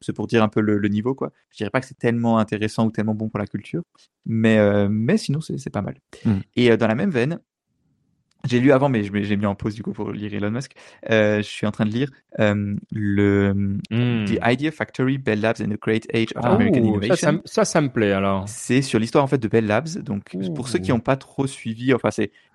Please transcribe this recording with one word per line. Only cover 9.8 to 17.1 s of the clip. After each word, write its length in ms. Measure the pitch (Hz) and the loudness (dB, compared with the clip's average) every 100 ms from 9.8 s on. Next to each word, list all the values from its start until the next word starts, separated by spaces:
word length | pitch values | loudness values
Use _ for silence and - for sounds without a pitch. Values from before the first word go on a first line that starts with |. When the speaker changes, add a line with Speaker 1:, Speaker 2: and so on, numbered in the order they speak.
Speaker 1:
coup 100 | 101 | -8
pour 180 | 104 107 | -8 -8
lire 220 | 104 104 | -8 -8
Elon 180 | 104 104 | -6 -4
Musk. 220 | 117 135 - - - - | -4 -8 -16 -20 -12 0
Euh, 280 | 110 107 104 | 2 4 2
je 60 | |
suis 220 | 104 - 107 | -2 -4 -4
en 60 | |
train 140 | 107 107 | -2 -2
de 60 | |
lire, 180 | 117 143 - _ - | -2 -4 -8 _ 0
euh, 340 | 107 104 101 101 - | 0 2 -2 -6 -8
le, 640 | 110 104 101 101 101 101 98 101 98 - | -6 -2 2 4 4 2 2 -2 -4 -4
Speaker 3:
Hmm. 360 | 113 123 117 101 | -2 0 0 -2
Speaker 1:
The 120 | 107 | 0
Idea 260 | 117 127 151 | 0 0 -2
Factory, 480 | 156 110 - 131 139 | -4 -6 -2 -2 0
Bell 220 | 131 107 | -2 0
Labs 220 | 110 113 | 0 -2
and 80 | 107 | -4
the 100 | 104 | -4
Great 340 | - 113 - | -2 -2 -2
Age 200 | 117 110 - | -2 -2 -2
of 80 | |
Speaker 3:
Ah. 120 | - 202 | 2 4
Speaker 1:
American 240 | 208 143 | 4 4
Speaker 3:
Ouh, 20 | |
ça, 60 | 110 | 2
Speaker 1:
Innovation. 260 | 104 104 | 2 0